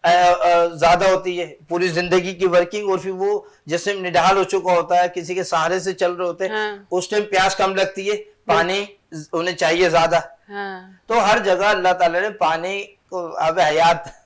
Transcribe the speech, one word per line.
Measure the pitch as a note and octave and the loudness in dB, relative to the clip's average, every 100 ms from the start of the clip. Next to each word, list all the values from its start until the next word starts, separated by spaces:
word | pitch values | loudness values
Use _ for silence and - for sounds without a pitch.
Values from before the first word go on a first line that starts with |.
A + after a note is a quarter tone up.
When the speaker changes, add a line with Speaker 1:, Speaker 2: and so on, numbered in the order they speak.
Speaker 1:
अ, | E3+ | 4
अ, | F3 F3+ F3 F3 E3+ E3+ E3 | 4 4 4 2 2 2 2
ज्यादा | E3 F3 F#3+ | 4 4 4
होती | F#3 F#3 F3 | 2 0 -6
है, | E3 | -8
पूरी | D3 D3 E3+ F3+ | -10 -6 -2 -2
जिंदगी | E3 F3+ F3+ F3+ | -2 0 0 0
की | F3+ F#3+ | -2 2
वर्किंग, | F3 F3 G#3 G#3 | 2 2 -4 -2
और | F#3+ | -2
फिर | F#3+ | -4
वो | F#3 G3 G#3 - _ - | -4 -2 -2 -6 _ -6
जैसे | E3+ G3 | -4 -4
निढाल | G3 F#3 F3 E3+ G3 | -4 0 2 4 2
हो | |
चुका | F#3 G3 F3+ | 0 -2 2
होता | F3 E3+ F3+ | 0 2 0
है, | F3+ | 0
किसी | F3+ E3 | -2 -8
के | F#3 | -6
सहारे | F3+ E3 D#3+ F#3 | -2 -2 0 -2
से | F3 | -4
चल | F#3 F3 | -2 -2
रहे | F3 F3+ | -2 -6
होते | E3+ | -4
हैं, | F#3+ | -6
Speaker 2:
हाँ। | G#3+ G#3+ G3+ - | -4 -6 -8 -6
Speaker 1:
उस | F3+ F3+ | -4 -2
टाइम | G#3 | -4
प्यास | G#3 F#3+ F#3+ | 0 0 0
कम | - F#3+ | 0 -2
लगती | F#3+ F#3+ G3 G3 | 0 -4 -4 -4
है, | G#3 - _ - | -6 -8 _ -2
पानी | E3 E3+ G3 G3+ - _ D#3+ D3+ | 0 0 -2 -6 -14 _ -18 -8
उन्हें | E3+ F3 F3 | -4 -4 -2
चाहिए | E3 E3+ F3+ | 0 2 2
ज्यादा। | E3 E3 E3 - - _ | 4 4 0 -2 -20 _
Speaker 2:
हाँ। | G3+ G3 F#3 F#3 F#3+ _ | -12 -10 -12 -18 -20 _
Speaker 1:
तो | A3+ | 0
हर | G3+ G#3+ | 2 2
जगह | F#3+ F#3 G3+ | 2 0 2
अल्लाह | G3+ F#3 | 2 0
ताला | F#3 E3+ E3+ | 2 2 0
ने | G#3 | -4
पानी | G3+ D#3+ E3 F3 G3 | -2 -2 0 -4 -8
को | G3+ _ _ F#3 E3 | -10 _ _ -10 -8
अब | - D#3+ E3+ | -4 -2 2
हयात | D#3 D3+ E3 E3+ - - | 2 4 4 2 -4 -20